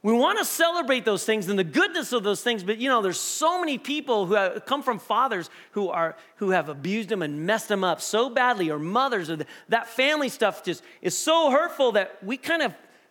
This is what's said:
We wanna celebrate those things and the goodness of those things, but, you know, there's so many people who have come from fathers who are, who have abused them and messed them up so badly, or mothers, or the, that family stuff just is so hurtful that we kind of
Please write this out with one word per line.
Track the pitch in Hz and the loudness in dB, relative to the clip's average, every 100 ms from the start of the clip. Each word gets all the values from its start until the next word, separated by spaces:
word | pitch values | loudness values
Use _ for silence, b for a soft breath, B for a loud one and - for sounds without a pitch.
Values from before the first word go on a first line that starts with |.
We | 208 | 4
wanna | 233 302 427 | 4 4 2
celebrate | 349 - 330 349 269 254 220 | -2 0 0 0 0 0 0
those | 196 | 0
things | - 220 180 | 0 -2 0
and | 202 | 0
the | |
goodness | 170 147 392 339 240 | 0 2 2 0 -2
of | 240 | -2
those | 196 190 | 0 0
things, | 240 220 | -2 -2
but, | 180 220 | -2 -2
you | 262 | 2
know, | 247 | 2
there's | 196 170 | 2 -2
so | - - 311 370 | -6 0 0 2
many | 330 262 | -2 -4
people | - 294 262 220 180 | -4 -6 0 0 2
who | |
have | 208 190 175 - | 2 2 -2 -4
come | 277 | -2
from | 262 214 | -2 -4
fathers | - 220 262 196 165 B B | -2 0 2 -2 -6 B B
who | 208 190 | -4 -2
are, | 175 165 - B _ | 0 -2 -4 B _
who | 196 | 0
have | 185 147 | 2 0
abused | 143 160 214 190 | -6 -4 -4 -2
them | 208 | -4
and | 151 147 170 | -4 -4 -2
messed | 214 - | -2 0
them | 202 185 | 0 0
up | 160 | 0
so | - 214 262 | 0 0 0
badly, | 240 247 226 165 | 2 2 2 0
or | 151 | -2
mothers, | 160 226 269 220 156 | -2 0 0 -2 -4
or | 160 | -6
the, | 147 B - | -8 B -2
that | 226 226 | -2 0
family | - 269 302 269 | 0 2 2 -2
stuff | - 208 190 | 2 0 0
just | - 165 B B | -6 -8 B B
is | - - | -4 -2
so | 302 330 302 | 2 4 6
hurtful | 269 339 - 254 | 4 0 2 2
that | 208 185 - | 4 0 -6
we | 190 262 | -8 -6
kind | - 330 | -2 0
of | 254 - - b b | 0 -4 -20 b b